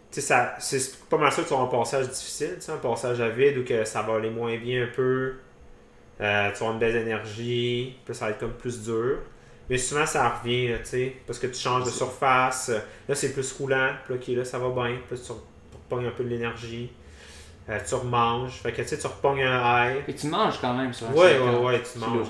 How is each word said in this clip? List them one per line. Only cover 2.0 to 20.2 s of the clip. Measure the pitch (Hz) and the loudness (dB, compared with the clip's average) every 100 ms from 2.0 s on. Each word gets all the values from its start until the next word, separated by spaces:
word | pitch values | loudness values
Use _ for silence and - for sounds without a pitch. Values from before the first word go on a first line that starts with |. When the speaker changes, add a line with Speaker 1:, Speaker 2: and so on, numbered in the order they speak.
| 120 | -2
Speaker 1:
difficile, | - - - 156 170 | -4 -8 -6 -6 -6
tu | |
sais, | - | -8
un | 151 | -4
passage | 123 113 123 120 | -2 -2 0 0
à | 117 | 0
vide | 117 139 127 | 4 4 4
ou | |
que | 127 113 | 0 0
ça | 110 110 | 0 -2
va | 110 110 | 0 0
aller | 113 | 0
moins | 113 117 113 | -2 -4 -4
bien | 120 127 | -2 -2
un | 120 - | -2 0
peu. | 127 131 131 131 - - - - - - - - | 2 2 -2 -6 -16 -20 -20 -20 -20 -20 -18 -4
Euh, | 104 104 101 | 2 2 2
tu | |
vas | - | 0
avoir | 113 | -2
une | 113 | 2
baisse | 117 | 2
d'énergie, | 117 113 107 110 107 120 120 120 120 131 - - | 2 0 -2 -4 -6 -2 0 0 -2 -4 -10 -12
puis | |
ça | 120 110 | -6 -4
va | |
être | 104 | -4
comme | 113 | -6
plus | - 123 110 | -6 -8 -6
dur. | 110 113 123 160 - - - - - | -2 0 0 -2 -6 -16 -20 -14 -4
Mais | 127 | -2
souvent, | - 147 156 | 0 0 0
ça | 151 120 | 2 2
revient, | 110 120 123 123 | 0 -2 0 0
là, | 113 | -2
tu | - | -4
sais, | 127 127 131 - | -2 -2 -6 -10
parce | 120 | -4
que | 127 | -4
tu | - | -2
changes | 131 127 123 | 0 0 0
de | |
Speaker 2:
C'est | - | -2
Speaker 1:
surface. | 127 - 135 127 127 - - 107 - - - | -4 0 4 4 4 0 -2 -2 -4 -10 -4
Là, | 139 | -2
c'est | 135 | -2
plus | 135 127 | -2 -6
roulant, | - 135 131 135 143 - | -4 0 2 2 -2 -6
puis | |
là, | 123 | -6
ok, | 131 120 | -2 -2
là, | 127 | -2
ça | 123 | -2
va | 127 | -2
bien, | 127 120 123 - | 0 -2 -4 -6
puis | 123 | -10
là, | - | -10
tu | 110 - - - | -14 -14 -20 -20
repognes | - - 123 120 | -16 -6 -4 -4
un | |
peu | - | -4
de | 120 | -4
l'énergie. | 117 117 117 117 117 120 - - - - - - - - | -2 -4 -6 -10 -8 -10 -12 -20 -20 -20 -20 -20 -16 -6
Euh, | 104 - | -6 -2
tu | 123 | -2
remanges, | 123 120 117 120 127 - | 0 2 2 2 -4 -6
fait | 120 | -6
que, | 123 | -4
tu | 117 | -4
sais, | 147 | -4
tu | 139 | -6
repognes | - 139 139 | 0 0 2
un | 131 127 123 123 123 | 2 4 4 4 4
high. | 135 143 | 0 -4
Speaker 3:
Et | |
tu | 139 | -4